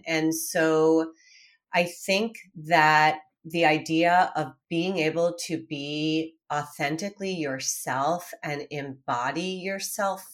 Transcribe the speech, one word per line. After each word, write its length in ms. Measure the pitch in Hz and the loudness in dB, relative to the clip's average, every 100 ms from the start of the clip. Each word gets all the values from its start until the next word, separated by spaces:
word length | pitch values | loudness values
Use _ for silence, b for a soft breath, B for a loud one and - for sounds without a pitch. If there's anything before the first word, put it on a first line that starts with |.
| - | -2
And 260 | 160 160 | 0 2
so 800 | 160 - 175 160 156 160 160 160 B B B B B _ | 0 -2 0 2 4 4 4 2 B B B B B _
I 100 | 180 | 0
think 540 | 175 - - 196 226 - - | 0 -2 -2 0 -2 -8 -20
that 640 | 165 156 165 156 156 156 156 - _ 160 | -12 2 4 6 6 6 2 -6 _ -6
the 200 | 170 156 | 2 4
idea 680 | 156 - 160 170 180 180 156 | 4 0 2 4 4 4 0
of 180 | 139 - - | -6 -8 -6
being 260 | 165 185 185 | -2 -2 0
able 380 | 156 165 170 | 0 2 0
to 240 | - - 156 | -2 -6 -6
be 760 | - 143 143 151 156 160 160 _ - | -6 -10 -6 -4 0 -2 -4 _ -6
authentically 840 | 147 147 - 143 160 202 196 190 | -6 -6 -4 -4 -4 -6 -6 -6
yourself 1000 | 175 143 131 - - - 131 147 175 - - | -4 -4 -4 -6 -6 -4 -2 0 -2 -6 -10
and 240 | 160 147 - | -8 -8 -8
embody 920 | 147 139 135 - 120 131 156 185 185 | -8 -8 -8 -4 -2 -2 -4 -4 -6
yourself 600 | 190 196 - - 196 190 - | -6 -6 -6 -4 -4 -4 -10